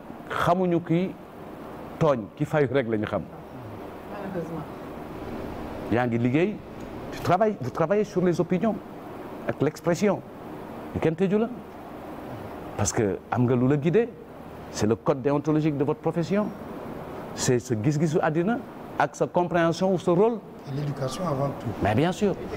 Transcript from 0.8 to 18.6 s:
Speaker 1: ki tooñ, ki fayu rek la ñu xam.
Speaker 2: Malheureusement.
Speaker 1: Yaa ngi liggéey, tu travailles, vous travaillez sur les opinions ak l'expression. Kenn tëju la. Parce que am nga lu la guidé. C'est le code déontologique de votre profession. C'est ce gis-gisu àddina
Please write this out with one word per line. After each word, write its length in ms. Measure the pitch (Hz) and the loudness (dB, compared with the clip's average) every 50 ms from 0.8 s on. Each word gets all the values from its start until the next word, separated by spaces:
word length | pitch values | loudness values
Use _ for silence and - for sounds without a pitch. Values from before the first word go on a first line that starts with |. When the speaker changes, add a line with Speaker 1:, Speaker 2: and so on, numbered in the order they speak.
Speaker 1:
ki 300 | 170 - 160 170 185 185 - - - - - - - - - - - - - - - - - - | 2 2 2 2 2 0 -4 -10 -16 -18 -16 -16 -16 -14 -14 -14 -14 -14 -12 -12 -12 -12 -2 2
tooñ, 280 | 165 156 139 120 104 - - | 4 4 4 2 0 -6 -4
ki 80 | - 151 | -4 -4
fayu 240 | - - 156 147 123 123 | 0 4 2 4 4 4
rek 160 | 139 123 113 | 2 2 2
la 80 | 113 107 | 2 0
ñu 80 | 107 | 0
xam. 160 | - 107 95 - - - - - - - - - 107 - - - - - - - - - | 0 -2 -2 -4 -4 -10 -14 -14 -14 -14 -14 -12 -12 -12 -12 -12 -12 -12 -14 -12 -12 -10
Speaker 2:
Malheureusement. 500 | - 196 190 185 180 160 165 165 160 156 - - - - - - - - - - - - - - - - - - - - - - - - - 95 | -8 -8 -6 -6 -6 -6 -6 -6 -8 -8 -10 -12 -12 -12 -12 -12 -12 -12 -12 -12 -10 -10 -10 -8 -8 -8 -8 -8 -10 -10 -10 -10 -8 -4 0 2
Speaker 1:
Yaa 140 | 117 127 | 2 2
ngi 120 | 123 113 120 | 2 2 2
liggéey, 380 | 120 123 120 151 175 208 208 - - - - - - - - - - - - | 2 4 4 4 4 2 0 -4 -10 -12 -14 -14 -12 -12 -10 -10 -10 -10 -10
tu 80 | - | -4
travailles, 360 | - - 170 180 220 214 208 - | 2 2 4 6 4 4 2 0
vous 100 | 240 220 | -4 -6
travaillez 320 | - - 170 156 202 214 214 | 0 0 2 2 4 2 2
sur 200 | - - 185 175 | 2 2 2 4
les 160 | 180 170 165 | 4 4 4
opinions 340 | 175 - 185 180 170 226 202 - - - - - - - - - - - - - - | 2 2 2 2 2 2 0 -2 -6 -10 -14 -14 -12 -12 -12 -12 -12 -12 -12 -6 -4
ak 140 | - - - 135 | -4 0 2 0
l'expression. 580 | 143 - - - 165 175 - 196 202 180 131 - - - - - - - - - - - - - - - - | 0 0 0 0 2 2 4 4 2 2 2 -2 -10 -14 -14 -12 -12 -12 -12 -12 -12 -12 -12 -12 -6 -4 0
Kenn 140 | - 160 165 | 2 2 2
tëju 240 | - 196 185 190 208 | 2 2 4 4 2
la. 100 | 226 233 247 - - - - - - - - - - - - - - - - - - - - - - - - | 2 0 -2 -8 -12 -14 -16 -16 -14 -14 -14 -14 -12 -12 -12 -12 -12 -12 -12 -12 -12 -12 -12 -10 -12 -10 -2
Parce 160 | - 104 98 - | 0 0 0 2
que 260 | - 113 101 92 - - - | 2 2 2 2 0 -2 -2
am 140 | - 113 123 | 2 2 4
nga 80 | 120 131 | 6 6
lu 140 | 120 123 127 | 6 6 6
la 80 | 143 | 4
guidé. 320 | 147 131 170 156 214 233 233 - - - - - - - - - - - - - | 4 4 4 4 4 4 2 -2 -10 -16 -16 -16 -16 -16 -14 -14 -14 -14 -10 -2
C'est 140 | - 104 104 | 0 4 4
le 80 | 113 | 4
code 260 | - - - 151 135 117 | 4 4 2 2 4 4
déontologique 540 | 139 143 147 147 156 156 156 151 160 147 | 2 2 4 4 4 4 4 4 4 2
de 80 | 135 151 | 2 2
votre 160 | 151 151 - | 2 0 0
profession. 460 | - 165 160 175 165 127 185 202 214 - - - - - - - - - - - - - - - - - - | 0 0 0 0 0 2 2 2 2 0 -4 -8 -10 -10 -10 -10 -10 -10 -10 -10 -10 -10 -10 -10 -10 -10 -6
C'est 240 | - - - 127 123 | -2 2 4 4 4
ce 140 | - - 120 | 4 0 -2
gis-gisu 440 | 107 104 151 147 151 165 160 143 180 | 2 2 2 4 4 2 4 4 4
àddina 380 | - 160 151 165 170 202 240 254 | 2 4 2 2 2 2 0 0